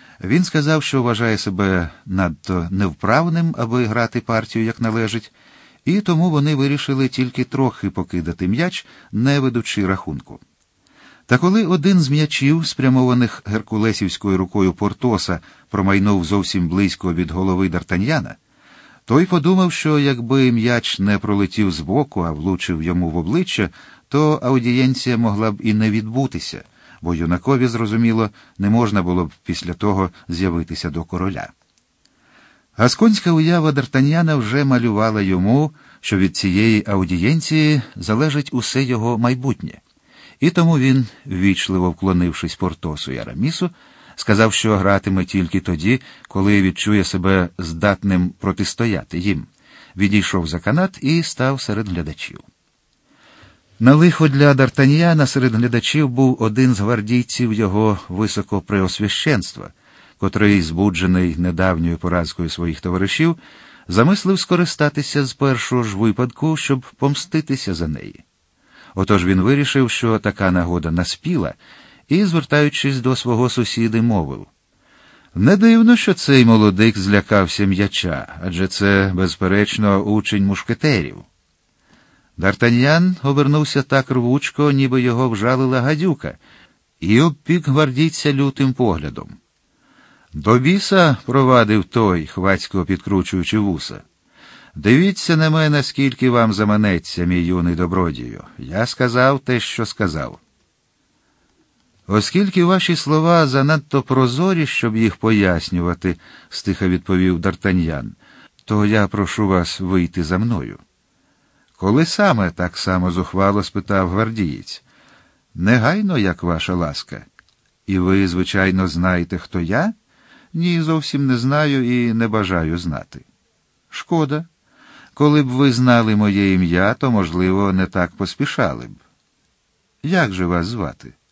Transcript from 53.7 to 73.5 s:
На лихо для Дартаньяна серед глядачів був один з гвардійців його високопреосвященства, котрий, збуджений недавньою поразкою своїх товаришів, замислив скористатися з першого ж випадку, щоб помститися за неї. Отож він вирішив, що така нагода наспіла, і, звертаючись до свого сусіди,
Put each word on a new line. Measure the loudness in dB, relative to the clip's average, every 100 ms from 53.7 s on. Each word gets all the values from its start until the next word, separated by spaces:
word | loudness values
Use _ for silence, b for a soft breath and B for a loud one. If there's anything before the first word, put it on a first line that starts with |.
| 2
На | 4
лихо | 6 6 4 2
для | 4 4
Дартаньяна | 4 2 4 4 4 4 2 2
серед | 2 0
глядачів | 2 0 0 0 0 0
був | 2 2 2
один | 0 2 2
з | 2
гвардійців | 0 -2 0 -2 -2 -2 -2
його | 0 0 2 0 0 -4
високопреосвященства, | -4 -4 -4 -4 -6 -2 -2 -2 -2 -4 -2 -2 -2 -4 -12 -18 _ b b b b
котрий, | -4 2 4 4
збуджений | 2 0 0 0 0 2 0 -2
недавньою | -2 0 0 0 -2 -2
поразкою | -2 -2 -4 -6 -8
своїх | -6 -6 -6
товаришів, | -4 -2 -2 0 -2 -2 B B B B B
замислив | 2 2 2 0 -2
скористатися | 0 0 0 0 -2 -2 -4 -2
з | -2
першого | 0 0 0 -2 -2
ж | -2 0
випадку, | 0 0 -4 -2 -4 -2
щоб | -2 -4 -4 -4
помститися | -2 -2 -4 -4 -4 -6 -4
за | -4 -4
неї. | -6 -12 -18 _ _ _ _ b b b
Отож | -2 2 2
він | 4 2
вирішив, | 4 2 2 0 0
що | 0 0 0
така | -2 0 0
нагода | 2 0 -2 -2
наспіла, | -2 -4 -6 -4 -2 -4 -8 B B B B B
і, | 0
звертаючись | 2 0 0 2 2 0 -2 -2
до | -2 -2
свого | 0 0
сусіди, | 0